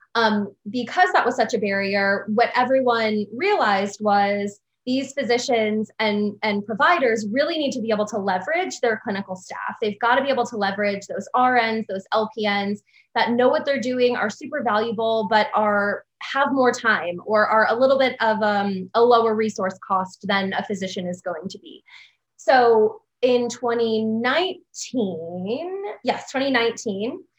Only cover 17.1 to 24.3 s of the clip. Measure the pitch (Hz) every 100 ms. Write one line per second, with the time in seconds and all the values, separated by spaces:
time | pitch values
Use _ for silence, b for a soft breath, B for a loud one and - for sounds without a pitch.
17.1 | 175 - 214 214 220 208 226 262 269 262
18.1 | 254 226 208 214 202 202 190 185 226 240
19.1 | 233 226 214 220 214 190 190 - 190 185
20.1 | - 196 196 190 170 208 196 185 196 180
21.1 | 180 180 165 185 - 160 - _ b b
22.1 | b _ _ - 262 233 220 214 - _
23.1 | - 254 247 240 - 240 233 226 220 220
24.1 | 220 247